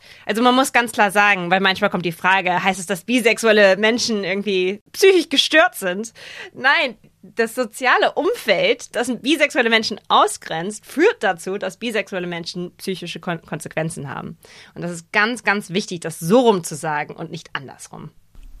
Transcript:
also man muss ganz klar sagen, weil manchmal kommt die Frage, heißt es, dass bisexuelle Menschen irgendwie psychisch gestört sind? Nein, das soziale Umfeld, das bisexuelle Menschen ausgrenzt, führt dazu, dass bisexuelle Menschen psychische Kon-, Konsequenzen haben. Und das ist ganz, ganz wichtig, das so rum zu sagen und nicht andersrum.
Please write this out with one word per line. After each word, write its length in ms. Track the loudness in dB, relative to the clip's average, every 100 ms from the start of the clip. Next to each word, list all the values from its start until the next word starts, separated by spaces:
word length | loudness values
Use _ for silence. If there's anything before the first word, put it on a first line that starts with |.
| -20 -14 -6
also 160 | 0
man 140 | 4 4
muss 180 | 4
ganz 180 | 2 0
klar 200 | 2 2
sagen, 400 | 4 4 4 2
weil 80 | 2
manchmal 320 | 2 2 0
kommt 140 | 0 -4
die 60 |
Frage, 520 | -2 0 2 2 0
heißt 160 | 0 -2
es, 80 | -4
dass 160 | -6
bisexuelle 760 | -2 2 2 2 4 6 6 6
Menschen 460 | 2 0 0 -2
irgendwie 580 | -2 -4 -2 0 0 -4 _
psychisch 380 | 2 6 6 2
gestört 460 | 0 2 4 4 2
sind? 380 | -6 -4 -8 -14 -20 -18 -18 -2
Nein, 420 | 0 2 0 -6 _ _ -10 -4
das 200 | -2 -2
soziale 560 | -6 -2 2 4 2
Umfeld, 800 | 0 -2 -2 0 2 2 0 -4 -6
das 160 | -4 -4
bisexuelle 480 | 0 0 0 0 2
Menschen 300 | 2 0 -6 0
ausgrenzt, 760 | 2 2 -2 -8 -8 -6 -10 -8
führt 320 | 2 2 2
dazu, 360 | -2 -2 -6 -6
dass 200 | -8 -8
bisexuelle 500 | -6 -4 -4 -6 -6
Menschen 480 | -8 -8 -10 -10 -10
psychische 420 | -8 -8 -8 -10
Kon-, 220 | -8 -8
Konsequenzen 680 | -8 -12 -8 -6 -6 -6 -12
haben. 280 | -12 -12 -16 -20 -20 -20 -12
Und 60 |
das 100 | -10
ist 200 | -10 -4
ganz, 320 | 0 0 -2
ganz 280 | -2 -2 -2
wichtig, 300 | -6 -6 -8
das 180 | -10 -6
so 220 | 2 4
rum 220 | 6 2
zu 120 | -2 -8
sagen 400 | -6 -6 -6 -10
und 160 | -12
nicht 180 | -12 -10
andersrum. 580 | -12 -12 -18 -20 -18 -18 _ _ -20 -20 -16